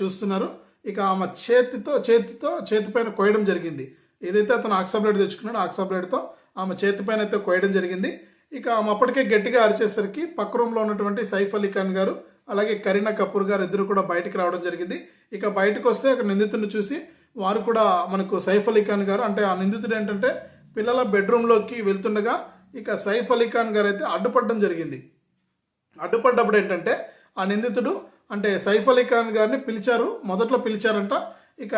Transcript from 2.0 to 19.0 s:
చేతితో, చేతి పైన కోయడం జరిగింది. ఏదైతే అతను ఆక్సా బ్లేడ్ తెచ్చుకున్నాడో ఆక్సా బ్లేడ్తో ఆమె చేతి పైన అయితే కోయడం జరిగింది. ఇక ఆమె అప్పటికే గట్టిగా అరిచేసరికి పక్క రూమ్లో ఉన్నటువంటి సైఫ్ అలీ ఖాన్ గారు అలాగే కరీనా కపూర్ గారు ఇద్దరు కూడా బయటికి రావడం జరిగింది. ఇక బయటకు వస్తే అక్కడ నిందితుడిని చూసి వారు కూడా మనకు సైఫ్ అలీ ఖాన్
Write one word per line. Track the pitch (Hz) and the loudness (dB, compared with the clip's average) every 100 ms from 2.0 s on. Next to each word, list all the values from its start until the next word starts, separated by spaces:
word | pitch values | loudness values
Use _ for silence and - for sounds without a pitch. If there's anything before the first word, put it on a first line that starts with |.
| 226 | 4
చేతితో, | 233 233 - 294 339 196 | 4 2 -4 -4 -4 -2
చేతి | 214 208 | -2 0
పైన | 240 220 - | 0 0 2
కోయడం | 196 214 196 | 2 4 2
జరిగింది. | 175 165 139 131 - _ _ | 0 -4 -8 -10 -16 _ _
ఏదైతే | 170 202 208 | -2 2 2
అతను | 240 220 | 2 2
ఆక్సా | 190 185 220 | 0 0 0
బ్లేడ్ | 214 202 | 2 2
తెచ్చుకున్నాడో | 190 - 214 233 | 0 -4 -6 -4
ఆక్సా | 180 - 190 | -4 -4 -4
బ్లేడ్తో | 185 180 285 - - _ - | -4 -4 -4 -6 -14 _ -8
ఆమె | 190 175 | -6 -2
చేతి | 202 196 202 | -2 0 -2
పైన | 220 | -2
అయితే | 208 208 202 | 0 -2 2
కోయడం | 180 196 190 | 2 2 2
జరిగింది. | 180 185 254 - - _ _ | 0 -2 -4 -6 -14 _ _
ఇక | 277 233 226 | -8 -2 0
ఆమె | 214 | 0
అప్పటికే | 311 247 269 214 | 2 2 2 2
గట్టిగా | 214 214 240 214 | 2 4 4 4
అరిచేసరికి | 202 214 - 196 - 330 - | 4 0 0 -4 -6 -8 -6
పక్క | 208 240 | -4 -2
రూమ్లో | 233 226 | -2 -2
ఉన్నటువంటి | 214 208 202 202 202 | -2 -2 -2 -2 -2
సైఫ్ | 196 196 214 | -2 -2 -2
అలీ | 202 196 | -2 -2
ఖాన్ | 190 185 | -2 0
గారు | 196 277 - _ - | -2 -4 -12 _ -6
అలాగే | 202 214 202 202 | -2 -2 -2 0
కరీనా | 196 214 208 | 0 0 -2
కపూర్ | 190 202 190 | -2 0 0
గారు | 196 190 | 0 0
ఇద్దరు | 196 196 | -2 0
కూడా | 196 185 | 0 0
బయటికి | 175 180 190 | -2 -2 -2
రావడం | 175 175 175 | -2 -2 -4
జరిగింది. | 170 180 339 - _ _ | -6 -6 -8 -12 _ _
ఇక | 196 214 196 | -6 -2 2
బయటకు | 202 220 233 | 2 2 0
వస్తే | 214 269 | 2 2
అక్కడ | 247 208 | 2 0
నిందితుడిని | 196 208 214 208 214 | 0 0 0 -2 -4
చూసి | 196 302 - _ _ 240 | -4 -6 -10 _ _ -6
వారు | 190 214 220 | -2 0 0
కూడా | 220 208 180 180 | 2 4 2 0
మనకు | 190 190 190 185 | -2 -2 -2 2
సైఫ్ | 208 202 | 2 4
అలీ | 214 208 | 2 2
ఖాన్ | 202 | 0